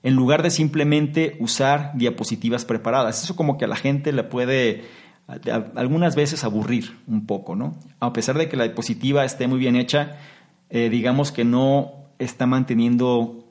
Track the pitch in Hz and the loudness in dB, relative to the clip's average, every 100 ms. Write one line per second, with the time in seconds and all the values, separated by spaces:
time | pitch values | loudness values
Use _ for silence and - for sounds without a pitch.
0 | 127 131 127 151 165 - 156 151 147 147 | 4 4 4 4 4 2 0 2 2 4
1 | 147 156 160 - 117 - 135 147 143 127 | 2 0 -2 -2 -4 0 2 2 0 -2
2 | 120 - 107 110 117 120 120 110 113 127 | -2 -2 -6 -4 -2 -2 -2 -4 0 0
3 | 113 113 165 175 151 127 110 110 139 143 | 0 -2 -6 -2 -2 0 -2 -2 -2 0
4 | 147 139 - 123 123 135 120 98 - - | 0 -2 -2 -2 0 2 2 0 -10 -20
5 | - _ - - 117 113 104 - 127 160 | -20 _ -18 -10 -4 -4 -4 -4 0 2
6 | 170 139 147 156 117 107 104 123 - - | 2 2 0 -2 -2 -2 0 -2 -4 -16
7 | - 110 - 98 - 95 135 - - _ | -4 -4 -2 -6 -4 -6 -6 -8 -18 _
8 | 123 120 113 139 160 127 117 117 117 110 | -4 -2 -2 -2 -2 0 -2 -2 -6 -2
9 | 131 143 131 - 127 131 127 123 123 147 | 2 2 0 -2 -2 0 2 2 2 0
10 | 147 - - - _ _ _ 117 117 120 | 0 -8 -20 -20 _ _ _ -2 0 2
11 | 123 135 143 - 120 123 135 139 139 - | 2 0 0 0 2 4 4 2 0 -12
12 | - _ 127 - 123 131 127 117 120 120 | -20 _ -8 -2 0 2 2 2 4 4
13 | 123 120 117 - - | 4 2 0 -8 -20